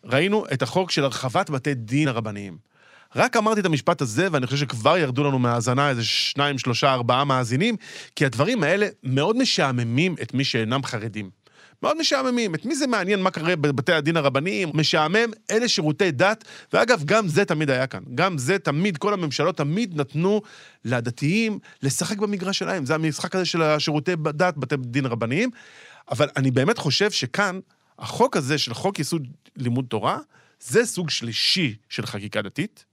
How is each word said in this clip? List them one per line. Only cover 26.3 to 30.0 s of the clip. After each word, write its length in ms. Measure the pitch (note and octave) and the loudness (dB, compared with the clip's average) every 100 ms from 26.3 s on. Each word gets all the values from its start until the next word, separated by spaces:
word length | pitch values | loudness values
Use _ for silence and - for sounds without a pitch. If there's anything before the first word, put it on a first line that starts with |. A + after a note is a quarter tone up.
| - | 2
אני 140 | C3+ | 2
באמת 260 | B2+ C3+ - | 4 2 2
חושב 340 | D3+ B2 G3+ | 0 2 0
שכאן, 480 | G3+ B2 - G3+ F#3 - _ _ - | 0 -4 0 -2 -2 -12 _ _ -14
החוק 380 | - - B3+ G3 | -12 0 2 2
הזה 200 | C3 D3 | 0 -2
של 160 | - | -2
חוק 260 | B2+ F#3+ G3 | -2 -4 -2
יסוד 280 | D3 E3 B2+ - _ - | -4 -4 -6 -14 _ -6
לימוד 280 | A#2+ A#2+ C3 | -2 -2 -2
תורה, 280 | A2 | -2